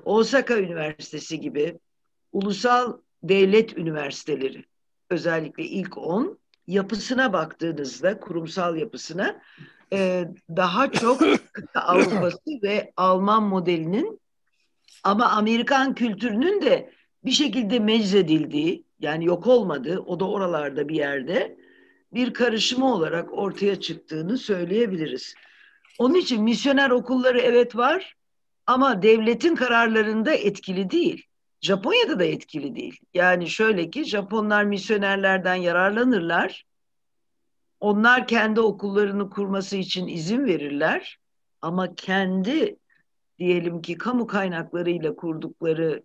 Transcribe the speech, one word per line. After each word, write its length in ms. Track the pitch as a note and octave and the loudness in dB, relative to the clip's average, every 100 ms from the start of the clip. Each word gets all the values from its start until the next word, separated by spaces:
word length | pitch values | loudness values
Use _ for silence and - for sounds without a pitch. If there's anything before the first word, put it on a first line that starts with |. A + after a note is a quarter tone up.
| - | 0
Osaka 520 | G#3+ A3+ C4 B3+ A3+ | 0 2 2 0 -2
Üniversitesi 840 | F3+ E3 D3+ D3+ - D3+ - D#3+ | -2 -4 -8 -8 -12 -14 -10 -8
gibi 400 | C#3+ C3 D#3 E3+ _ _ _ _ _ | -6 -2 -4 -4 _ _ _ _ _
ulusal 680 | G3+ G3 G3 B3 B3 B3 - _ _ | -4 -2 0 2 2 0 -6 _ _
devlet 540 | E3+ G3 F#3+ G#3+ A3+ - | 0 4 6 6 2 -2
üniversiteleri, 880 | E3 D#3 C#3 - - C#3 C3 - - _ _ _ - | -6 -6 -8 -8 -6 -4 -4 -8 -20 _ _ _ -4
özellikle 540 | E3+ E3+ D#3+ D#3 - | -2 -2 -2 -4 -10
ilk 340 | D#3+ G3 F#3+ - | -8 -6 -8 -8
on, 420 | D#3 F#3 F4 A4+ _ _ - | -4 -2 -2 -6 _ _ -4
yapısına 680 | G3 G3 G#3+ - B3+ B3+ | -2 -2 -4 -4 0 0
baktığınızda, 840 | F3+ D#3 - E3+ D3 C3+ - F3 G#3 | 0 -4 -6 -6 -4 -8 -2 -2 -2
kurumsal 580 | - E3+ D#3+ F#3+ F3 D#3+ | -6 -8 -6 -4 -2 -2
yapısına, 640 | D3 B2+ - E3+ C#4+ G#4+ - - - _ - | -6 -10 -10 -6 -6 -6 -16 -20 -20 _ -6
e, 340 | G3 F#3 F3+ E3 - - | -2 0 0 -4 -10 -8
daha 420 | E3 F3+ F#3+ C4+ | 0 0 2 0
çok 280 | - A3+ - | 2 2 4
<coughs> 340 | E4+ - - | 4 2 -2
kıta 280 | - - - | -16 -8 -4
Avrupası 800 | - F3+ - G3+ F3 E3+ - C#4+ | 2 4 4 2 0 -2 -10 -4
ve 300 | G3+ G#3 - - | -2 -2 -4 0
Alman 460 | F#3 F#3 G3 A3 | 2 4 4 4
modelinin 800 | G#3 F#3 F3 E3+ D#3+ G3+ G#4 G#4 _ _ _ _ _ _ _ _ | 4 0 0 0 0 -2 -2 -6 _ _ _ _ _ _ _ _
ama 220 | F#3+ G#3 A#3+ | 0 2 2
Amerikan 680 | G#3+ G#3+ A#3 A#3+ C4+ C4+ G#3 | 2 2 2 2 2 2 0
kültürünün 680 | A#3 G3 A#3 G#3 E4 G#4 | -2 -2 -2 0 0 2
de 320 | D4 F3+ - _ _ _ - | 2 2 0 _ _ _ -2
bir 60 | |
şekilde 480 | B3+ C#4+ G#3+ G3+ A#3+ | 0 0 0 0 2
meczedildiği, 1080 | G#3+ A3+ G3+ G3 E3 D#3 C#3+ D3 D#3+ - - _ | 2 2 4 2 4 2 0 -2 -2 -4 -8 _
yani 260 | D3 D#3+ E3 | -4 -2 0
yok 220 | E3+ G#3 | 0 4
olmadığı, 520 | B3 F#3+ C#3+ B2+ F3+ | 4 4 -4 -4 -6
o 200 | - F3 | -6 -4
da 100 | F#3+ | -4
oralarda 600 | G3+ F#3 D#3 C#3+ C#3 D3 | -2 -2 -2 -4 -4 -4
bir 60 | D#3 | -2
yerde 640 | C#3+ C#3 C3 G#3+ - - _ _ _ _ _ | -2 -4 -2 -4 -4 -10 _ _ _ _ _
bir 200 | A3+ B3 | -4 -2
karışımı 600 | - A#3+ A3 - B3 C4 | 0 0 0 -2 0 2
olarak 400 | G#3 D#3 E3+ E3+ | 2 0 -2 -6
ortaya 460 | - G3 - G3+ F#3 | -4 -4 -2 -2 -2
çıktığını 580 | - D#3+ - D#3 E3 B3 | -6 -12 -10 -8 -4 -4
söyleyebiliriz. 1000 | - F#3 E3+ G#3 A#3 F3+ D3 B2+ - - - _ - _ _ - | -2 -4 -2 0 0 -2 -6 -8 -12 -20 -20 _ -20 _ _ 0
Onun 160 | B3 F4+ | 2 2
için 280 | C4 A#3 | 2 0
misyoner 460 | A3 A#3 C#4 C4+ C4+ | 2 2 2 4 4
okulları 500 | B3 - B3+ B3+ B3 | 2 0 0 2 4
evet 360 | B3 A#3+ A#3+ A3 | 4 4 2 2
var 400 | B3 F4+ - _ _ _ _ _ - | 0 0 -4 _ _ _ _ _ -2
ama 360 | B3+ C4+ G3+ | 2 2 4
devletin 540 | G#3+ A3+ A3 A#3 E4+ E4+ | 6 6 4 2 2 2
kararlarında 800 | B3 A#3 A#3 A3 G#3+ A3 A3 | 2 4 4 2 2 0 0
etkili 580 | D#4 G3+ G3 - F#3 F#3+ | 2 0 -4 -6 -4 -2
değil. 340 | E4+ D#4 - - _ _ _ | 0 0 -2 -12 _ _ _
Japonya'da 580 | - F#3+ A#3+ A#4 A4 C4 | -2 0 2 2 2 2
da 40 | |
etkili 520 | E3 D#3 - D#3 C#3 A#2 | 0 -2 -8 -10 -8 -8
değil. 240 | - - _ | -12 -14 _
Yani 360 | F3 F3+ F3+ E3 | 2 4 2 0
şöyle 400 | - A3 F#3+ E3 | 0 2 2 -2
ki 140 | C4+ | -6
Japonlar 600 | D#4 G3+ G3 A3 G#3+ G#3 | -4 -4 -4 -2 0 2
misyonerlerden 920 | G#3 G3+ - G#3 G3+ G3 G3 F#3+ F#3 F#3 | 2 -2 -2 0 0 0 2 2 0 0
yararlanırlar. 1120 | F3 F3 F#3+ G#3+ B3+ A3 E3 E3+ F4+ - _ _ _ _ _ _ _ _ _ _ _ - | 0 2 2 2 2 2 0 0 -2 -6 _ _ _ _ _ _ _ _ _ _ _ -4
Onlar 480 | G#3 G#3 A#3 B3+ - | 0 4 4 4 2
kendi 340 | A3+ G#3+ G#3+ | 0 2 2
okullarını 680 | A3 G3 G3+ G3 G3+ G3+ G3 | 2 0 -2 0 0 0 -4
kurması 480 | G3+ G3 G3 F#3+ G3 | -4 -4 -2 -4 -6
için 300 | F3+ F#3 F3+ | -4 -6 -6
izin 380 | E3 D#3+ A#3+ C4+ | -6 -2 0 0
verirler. 720 | D#3 C#3+ C#3+ D#3 D4+ - - _ _ _ _ | 0 -2 -2 0 0 -6 -20 _ _ _ _
Ama 340 | D#3+ F3+ F#3 - | -6 -4 -4 -6
kendi 840 | - F#3+ F#3+ F#3+ F#3 D#4+ - - _ _ _ _ _ - | -4 0 0 0 0 0 -2 -4 _ _ _ _ _ -4
diyelim 420 | F3+ F3 E3+ E3+ | 0 0 0 -6
ki 160 | E3 E3+ | -8 -6
kamu 300 | A#3 B3 A3+ | -4 -2 -2
kaynaklarıyla 880 | G3+ F#3+ E3 D#3+ E3+ F3 F3 D#3 - | -2 -2 -4 -6 -4 -2 -2 -4 -6
kurdukları, 880 | E3+ D#3 E3 - E3 D#3+ D#3+ C#3 | -8 -8 -10 -6 -2 0 -2 -4